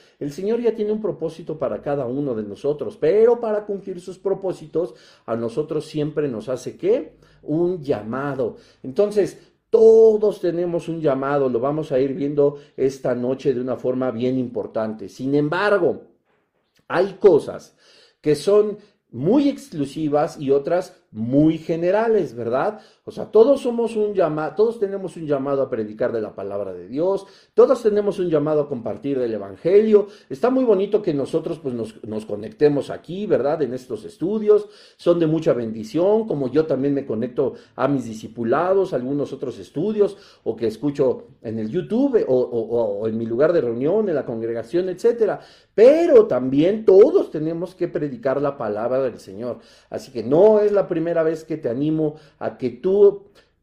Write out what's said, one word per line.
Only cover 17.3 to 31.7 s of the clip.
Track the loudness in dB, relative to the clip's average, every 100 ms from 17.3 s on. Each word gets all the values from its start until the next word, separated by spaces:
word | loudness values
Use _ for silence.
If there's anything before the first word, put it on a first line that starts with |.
| 6 2 -12 -16 _ _ _ _ _
que | -2
son | 0 2 2 2 -4 -14 _ _
muy | -4 2 4 2
exclusivas | -2 -8 -8 -6 -4 -2 0 -2 -4
y | 0
otras | 0 2 -2 -4 -14 _
muy | -8 0 4 4 2
generales, | -2 -2 0 2 2 0 0
¿verdad? | -6 -4 -2 -2 -6 -14 _
O | -14
sea, | -12 2
todos | 6 6 4
somos | 0 -2 -2
un | -2 -2
llama-, | 0 0 0 -4 0
todos | 0 0
tenemos | -4 -6 -10 -8
un | -2
llamado | -2 0 -2
a | -2
predicar | -4 -6 -4 -2
de | -2
la | -6
palabra | -8 -8 -6 -8
de | -10 -10
Dios, | -4 -2 -2 -6 -20 _
todos | 4 4 4
tenemos | 0 0 -2 -2
un | 0
llamado | 0 0 0
a | -2
compartir | -4 -8 -6 -4 -2
del | -2
evangelio. | -4 -10 -6 2 4 6 4 2 -10 -14
Está | -2 0
muy | 0
bonito | -2 -2 -2 -2
que | -2
nosotros, | -4 -2 -4 -6 -8
pues, | -8